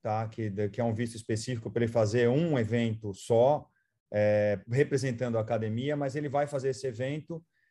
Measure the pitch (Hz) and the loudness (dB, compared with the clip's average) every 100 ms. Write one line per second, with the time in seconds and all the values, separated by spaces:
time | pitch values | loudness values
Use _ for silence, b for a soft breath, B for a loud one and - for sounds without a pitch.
0 | 113 107 110 110 110 98 104 101 117 110 | -4 -2 -4 -4 -4 -2 -2 0 -2 0
1 | 117 117 - 113 120 123 113 117 117 117 | -4 -6 -4 -4 -2 -6 -4 0 0 2
2 | 107 120 120 135 170 139 104 120 117 110 | 2 4 4 4 2 0 0 0 0 -2
3 | 107 95 - 117 127 151 143 _ _ _ | -8 -8 2 6 6 4 -2 _ _ _
4 | - 104 104 104 104 101 107 127 143 139 | -6 0 2 4 2 0 -2 0 2 2
5 | 131 120 123 113 110 113 110 113 139 147 | -2 -2 -2 0 0 -2 -2 -4 -2 -2
6 | 139 147 147 139 147 143 131 127 131 117 | -2 -4 -2 -2 0 -2 -2 -4 -6 -4
7 | 131 151 147 165 - _ _ | -4 -6 -8 -12 -14 _ _